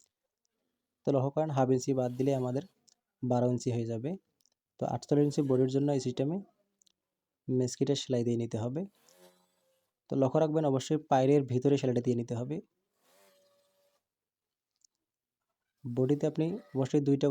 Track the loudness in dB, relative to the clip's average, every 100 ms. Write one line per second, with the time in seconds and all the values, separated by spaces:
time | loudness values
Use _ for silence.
0 | _ _ _ _ _ _ _ _ _ _
1 | -2 0 0 -2 -2 0 2 2 0 -2
2 | -2 -2 0 0 -2 -6 -8 _ _ _
3 | _ _ -2 0 2 0 -2 -4 -4 -6
4 | -8 -10 _ _ _ _ _ -8 -6 -4
5 | 0 2 4 2 2 2 2 2 2 0
6 | -2 -2 -2 -4 -8 _ _ _ _ _
7 | _ _ _ _ -4 -2 -2 -2 -2 -2
8 | -2 -2 0 -2 -2 -4 -4 -6 -8 _
9 | _ -20 -20 _ _ _ _ _ _ _
10 | -4 0 2 2 2 2 2 0 0 -2
11 | 2 2 4 4 2 0 2 2 2 0
12 | 0 -2 -2 -6 -6 -8 -12 _ _ _
13 | _ _ _ _ _ _ _ _ _ _
14 | _ _ _ _ _ _ _ _ _ _
15 | _ _ _ _ _ _ _ _ -6 0
16 | 2 2 0 0 -2 -4 -6 -4 0 2
17 | 2 2 4